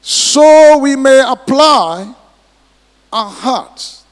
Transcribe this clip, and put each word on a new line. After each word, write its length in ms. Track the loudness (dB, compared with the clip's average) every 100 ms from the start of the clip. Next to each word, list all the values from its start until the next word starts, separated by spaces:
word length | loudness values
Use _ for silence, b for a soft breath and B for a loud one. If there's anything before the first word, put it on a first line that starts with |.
so 760 | -8 -6 -4 2 4 6 4 4
we 160 | -2 -2
may 280 | 2 2
apply 920 | 0 -6 -4 0 2 0 -2 -8 -14 -20 _ _ _ _ _ _ _ _ _
our 160 | -10 -10
hearts 760 | -8 -6 -6 -8 -20 -20 -20 _